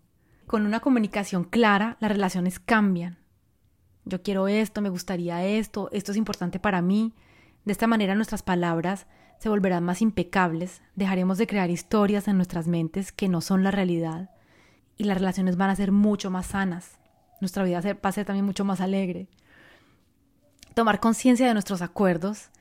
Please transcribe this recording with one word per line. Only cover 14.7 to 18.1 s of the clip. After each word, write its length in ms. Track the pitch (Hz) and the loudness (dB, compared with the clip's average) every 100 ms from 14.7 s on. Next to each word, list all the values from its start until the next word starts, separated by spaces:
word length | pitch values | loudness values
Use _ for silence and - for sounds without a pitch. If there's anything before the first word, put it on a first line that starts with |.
| _ _ - | _ _ -6
y 80 | 208 | -2
las 120 | 185 | 0
relaciones 400 | 190 185 185 180 | 0 0 0 0
van 120 | 196 | 0
a 60 | 190 | 0
ser 160 | 196 | 2
mucho 380 | 202 208 202 196 | 4 4 2 -2
más 180 | 185 - | -6 -4
sanas. 520 | 196 190 175 - _ _ _ _ - | -4 -2 -4 -10 _ _ _ _ -8
Nuestra 220 | 190 202 | -6 -2
vida 180 | 185 175 | -2 0
se-, 120 | 202 | -2
va 160 | 196 | -2
a 40 | 196 | -4